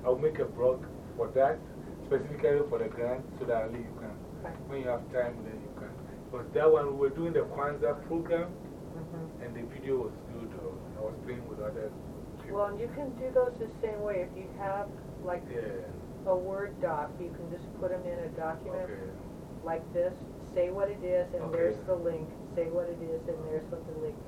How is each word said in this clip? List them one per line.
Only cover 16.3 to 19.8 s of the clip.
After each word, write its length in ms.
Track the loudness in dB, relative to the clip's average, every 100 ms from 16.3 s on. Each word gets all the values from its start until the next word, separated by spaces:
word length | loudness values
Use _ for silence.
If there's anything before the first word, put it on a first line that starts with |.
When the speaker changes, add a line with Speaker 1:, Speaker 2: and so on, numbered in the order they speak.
| 4
Speaker 2:
Word 400 | 4 -2 -4 0
doc, 280 | 0 2 -2 -4
you 120 | -8
can 180 | -6 -8
just 140 | -8 -8 -2
put 140 | 0
'em 100 | 0 -2
in 140 | -4
a 80 | -4 -2
document 480 | -2 -2 -4 -4 -4
Speaker 1:
Okay. 240 | -6 -8 -8 -10 -10 -10 -8
Speaker 2:
like 180 | -2 -2